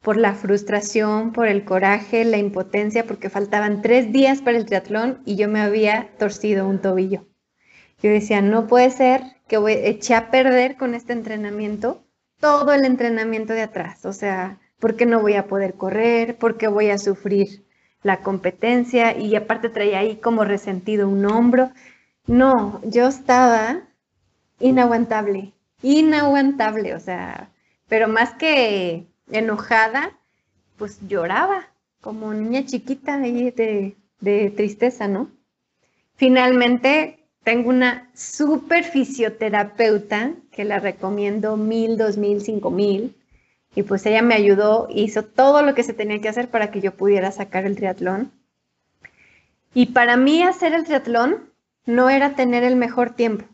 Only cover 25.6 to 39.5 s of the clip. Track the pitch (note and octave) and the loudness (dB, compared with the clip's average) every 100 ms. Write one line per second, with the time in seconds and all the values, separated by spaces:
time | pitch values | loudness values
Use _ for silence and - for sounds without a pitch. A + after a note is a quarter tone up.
25.6 | _ _ B3+ D4 D#4 D4+ D4 C#4 C#4 C#4 | _ _ 2 4 4 4 2 2 2 0
26.6 | G#3+ G#3+ G3+ E3+ F3+ F3+ F3+ - F#3+ _ | -2 -2 -6 -8 -10 -10 -10 -14 -18 _
27.6 | _ _ _ A3 A3 A3 A#3+ - D#4+ D4 | _ _ _ 0 2 2 0 0 0 2
28.6 | A3+ G3+ F3+ E3+ - _ _ G#3+ A3 G#3 | 0 -2 -4 -8 -12 _ _ -4 -2 -4
29.6 | - A3+ A3 B3+ E4+ _ _ _ _ _ | 0 2 2 -2 -6 _ _ _ _ _
30.6 | _ _ G#3 G3+ G3 G3 E3+ G#3 F#4 G4 | _ _ -14 -14 -6 -4 -2 0 0 -2
31.6 | - _ _ _ - A3 G#3+ G#3+ A3 B3+ | -8 _ _ _ -14 -10 -8 -6 -2 -4
32.6 | C4+ B3+ - C4+ - C#4+ B3+ A#3+ B3 A#3+ | -4 -8 -6 -8 -6 -4 -2 -2 -2 -2
33.6 | A3+ G#3 G3 - _ _ G3 G3+ G3+ G#3 | -2 -2 -4 -10 _ _ -2 0 0 -2
34.6 | G#3 G#3 A#3+ B3 G3+ G3 C4+ _ _ _ | -4 0 -2 -2 -4 -4 -6 _ _ _
35.6 | _ _ _ _ _ _ C4 B3+ B3+ B3+ | _ _ _ _ _ _ 4 6 4 4
36.6 | A#3+ A#3+ C4+ D4+ D#4 - _ _ - A#3 | 4 2 2 2 0 -10 _ _ -2 0
37.6 | A#3 B3+ B3+ B3+ - - - - D4 D#4 | 2 2 2 -2 -12 -20 -18 -2 0 0
38.6 | - E4+ E4+ C4+ B3 - A3 - A3 | 0 0 0 -2 -4 -2 -4 -2 -2